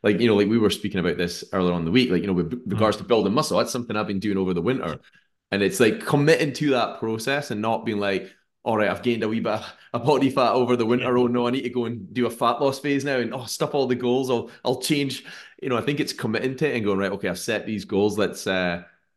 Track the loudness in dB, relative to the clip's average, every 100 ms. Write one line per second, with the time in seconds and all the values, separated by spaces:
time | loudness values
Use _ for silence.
0 | 0 4 4 4 4 4 2 0 -4 -2
1 | 0 0 -2 -6 -4 0 2 2 2 2
2 | 4 2 0 0 -2 -4 -4 0 2 0
3 | 2 2 2 2 0 0 -2 -4 -6 -4
4 | -4 -4 -2 0 0 0 0 -2 -4 -8
5 | _ _ _ _ -4 0 2 4 2 2
6 | 0 2 4 4 2 0 0 2 0 -4
7 | -6 -4 -2 -4 -4 -4 -2 -2 -2 -2
8 | 0 -2 -4 -16 _ _ -2 2 2 0
9 | 0 0 0 -2 -2 -4 -6 -18 -8 -4
10 | 2 2 2 2 2 4 2 2 2 0
11 | 2 2 2 2 0 -2 -4 -4 -4 -6
12 | -6 -2 -2 0 0 2 0 0 0 0
13 | 0 -2 -2 -6 -8 -4 -2 0 0 0
14 | 2 2 2 -2 -4 -6 -2 -2 0 0
15 | -2 -6 -12 -18 -20 -10 -4 -2 0 -2
16 | -2 -4 -2 -2 -2 -2 -2 0 0 0
17 | 0 -2 -4 -4 -4 -4 -4 -6 -2 2
18 | 2 2 -2 -2 -2 0 0 -2 -8 _
19 | _